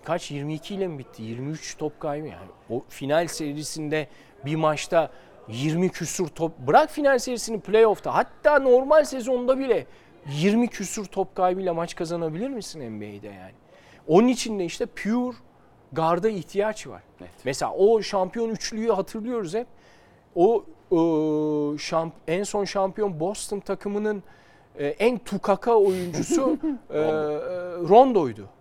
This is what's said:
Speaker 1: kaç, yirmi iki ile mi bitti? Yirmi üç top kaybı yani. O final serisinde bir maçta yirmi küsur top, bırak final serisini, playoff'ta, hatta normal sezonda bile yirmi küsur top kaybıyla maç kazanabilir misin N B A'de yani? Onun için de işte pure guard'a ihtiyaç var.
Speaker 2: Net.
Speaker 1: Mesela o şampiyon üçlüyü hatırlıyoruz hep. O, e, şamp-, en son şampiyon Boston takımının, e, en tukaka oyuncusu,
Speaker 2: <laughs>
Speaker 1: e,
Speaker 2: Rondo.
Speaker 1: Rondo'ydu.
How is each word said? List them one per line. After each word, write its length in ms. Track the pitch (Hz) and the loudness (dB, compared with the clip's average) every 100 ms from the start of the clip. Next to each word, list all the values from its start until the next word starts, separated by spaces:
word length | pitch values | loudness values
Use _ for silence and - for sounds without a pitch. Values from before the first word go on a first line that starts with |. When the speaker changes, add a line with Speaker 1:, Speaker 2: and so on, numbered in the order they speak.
Speaker 1:
kaç, 260 | - 170 - | -4 -6 -6
yirmi 240 | 143 147 | -8 -8
iki 200 | 156 - | -8 -8
ile 120 | 196 190 | -6 -6
mi 100 | 147 | -8
bitti? 240 | 127 - | -14 -14
Yirmi 280 | 110 117 139 | -12 -10 -8
üç 260 | 156 - - | -10 -12 -8
top 220 | 156 - | -8 -6
kaybı 260 | 156 147 151 | -8 -6 -10
yani. 220 | 87 92 - - | -14 -20 -20 -8
O 140 | 117 - | -8 -8
final 380 | - 135 156 170 | -10 0 0 0
serisinde 840 | - 147 147 147 156 151 156 143 - - - | -4 -6 -6 -8 -8 -4 -4 -4 -14 -20 -12
bir 120 | 139 160 | -6 0
maçta 540 | 156 147 - 170 151 - - - - | 0 0 0 2 0 -6 -20 -20 -12
yirmi 400 | 113 151 165 185 | -4 -2 2 0
küsur 400 | - 160 - 165 | -2 -8 -4 -6
top, 300 | - 160 - | -2 -6 -4
bırak 320 | 127 220 311 | 4 6 6
final 280 | - 285 262 | 0 2 2
serisini, 420 | 254 240 - 220 | 0 -6 -4 -8
playoff'ta, 540 | - 214 226 190 151 | 2 4 4 4 0
hatta 440 | 139 240 - 294 294 | 0 -2 0 4 4
normal 460 | 269 247 269 311 | 6 4 6 4
sezonda 540 | 294 262 233 247 247 262 | 4 -2 -2 0 2 0
bile 280 | 269 190 - - - - 147 | 2 0 -2 -20 -20 -18 -8
yirmi 380 | 143 190 220 233 | 0 2 4 0
küsur 360 | - 190 - | -4 -10 -8
top 300 | 190 - 185 | -8 -6 -4
kaybıyla 400 | - 185 185 185 | 0 0 2 -2
maç 200 | 165 170 | -2 -6
kazanabilir 540 | - 165 170 160 160 262 | -6 -6 -4 -4 -4 -6
misin 320 | 254 - 156 | -8 -10 -12
N 200 | 120 107 | -10 -10
B 180 | 104 101 | -12 -14
A'de 80 | 104 | -16
yani? 280 | 98 92 - _ - - - - | -16 -20 -20 _ -20 -20 -16 4
Onun 200 | 170 247 | 6 6
için 300 | 247 226 208 | 2 -4 -4
de 60 | |
işte 220 | 170 - 240 | -6 -4 -8
pure 500 | - 196 240 247 233 - _ _ _ _ | -4 -2 -2 -2 -8 -20 _ _ _ _
guard'a 360 | 131 160 175 214 | -2 0 2 0
ihtiyaç 580 | 202 147 190 208 214 135 | -2 -4 -2 -2 -4 -14
var. 160 | 90 _ _ | -16 _ _
Speaker 2:
Net. 100 | 87 - | -20 -8
Speaker 1:
Mesela 280 | 123 - 127 | -6 -4 -4
o 300 | 156 202 226 | 4 4 4
şampiyon 460 | 190 202 185 226 226 | 2 -2 -2 -2 -4
üçlüyü 420 | 208 - 214 226 | -4 -6 -2 0
hatırlıyoruz 640 | 190 185 226 220 240 175 | 0 -2 -8 -6 -6 -4
hep. 120 | 208 247 - - - _ _ _ | -6 -8 -16 -20 -20 _ _ _
O, 300 | - 190 226 - - _ | 4 4 4 -2 -20 _
e, 40 | 170 165 156 156 151 151 151 147 151 | 2 4 2 2 0 0 0 -2 -4
şamp-, 340 | - 165 165 - - | -2 -2 -2 -8 -4
en 140 | 175 | -2
son 220 | 202 208 | -2 -2
şampiyon 560 | 190 202 190 202 202 156 | -2 -2 -2 -2 -4 -2
Boston 400 | 170 214 - 208 | -4 -4 -8 -8
takımının, 640 | - 190 202 202 214 208 - - _ - _ - | -6 -6 -4 -2 -2 -4 -8 -20 _ -20 _ -6
e, 80 | 143 | -4
en 320 | 151 220 240 | 2 2 2
tukaka 560 | - 202 - 196 240 226 | -6 -4 0 0 4 4
oyuncusu, 840 | 202 185 175 156 - 294 269 311 311 | 4 2 -4 -6 0 2 2 0 -4
Speaker 2:
<laughs> 160 | 262 - | -6 -6
Speaker 1:
e, 40 | 151 | -2
Speaker 2:
Rondo. 840 | 156 156 151 151 170 180 180 175 165 | 0 0 -2 -4 -6 -8 -8 -6 8
Speaker 1:
Rondo'ydu. 600 | 214 269 214 139 107 95 _ | 8 10 6 0 -4 -16 _